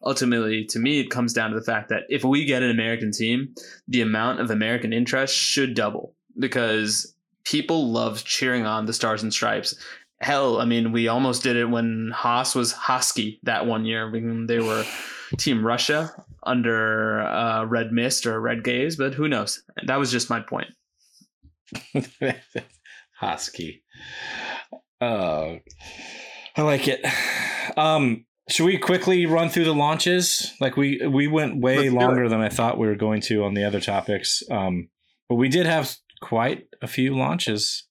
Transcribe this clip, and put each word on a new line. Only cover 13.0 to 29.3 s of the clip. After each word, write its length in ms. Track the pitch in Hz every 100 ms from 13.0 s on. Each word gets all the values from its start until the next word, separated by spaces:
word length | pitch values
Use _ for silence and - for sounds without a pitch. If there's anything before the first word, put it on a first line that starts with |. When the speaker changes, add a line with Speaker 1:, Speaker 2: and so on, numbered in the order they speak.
| 127 - 107 107
Speaker 1:
that 220 | - 113 117
one 200 | 110 110
year 260 | 113 110
when 340 | 113 117 113 113
they 140 | 117
were 260 | 113 110 110 - -
<sighs> 260 | - - 139
Team 280 | - 120 110
Russia, 460 | 120 - 151 160 - - - -
under, 720 | 123 117 113 110 110 110 107
uh, 440 | 107 - 117 113 113
red 260 | 117 113
mist 340 | 117 123 131 117
or 140 | 110
red 240 | 113 117
gaze, 320 | 117 123 143 160
but 180 | 135
who 140 | 135 151
knows? 340 | 127 104 - _ - -
That 140 | 135
was 120 | 135
just 180 | 123 -
my 100 | 117
point. 300 | 107 - - - _ _ _ _ _ _ - _ _ - -
Speaker 2:
<laughs> 120 | 143 127 - 135 - - - - _ - - - _
Husky. 640 | - 80 - - 80 73 _ - - - - - - - - - _ _
Uh, 560 | 120 110 90 76 78 82 - - - - - - - - - -
I 60 |
like 260 | 151 139 139
it. 180 | 131 - - - - - - - -
Um, 500 | 156 156 135 113 - _ -
should 160 | - 170
we 120 | 190
quickly 480 | - 180 185 180
run 240 | 170